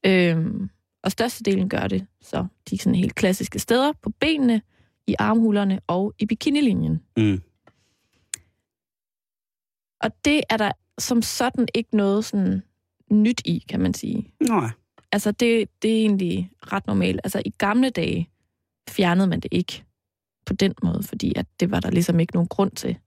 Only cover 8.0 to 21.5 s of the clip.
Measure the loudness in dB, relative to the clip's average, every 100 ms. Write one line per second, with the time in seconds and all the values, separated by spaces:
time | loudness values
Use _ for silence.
8 | _ _ _ -16 _ _ _ _ _ _
9 | _ _ _ _ _ _ _ _ _ _
10 | -6 -2 0 2 0 0 0 -4 _ -12
11 | 0 0 0 -2 -2 0 -2 -2 -2 0
12 | 2 0 0 -2 0 -2 -4 _ _ _
13 | _ 4 4 0 -2 -4 -4 -2 -2 -2
14 | -4 -6 -8 _ 0 0 -2 -8 _ _
15 | _ -2 -2 0 2 2 0 _ 0 2
16 | 2 2 0 -2 -6 _ -8 -6 -2 0
17 | 0 0 -4 -4 -6 -2 0 2 2 0
18 | -2 -2 -4 _ _ _ _ _ -12 0
19 | 2 4 2 0 -2 -2 -4 -8 -18 _
20 | _ _ _ _ -6 0 0 0 -2 -2
21 | -6 -4 -4 -4 -6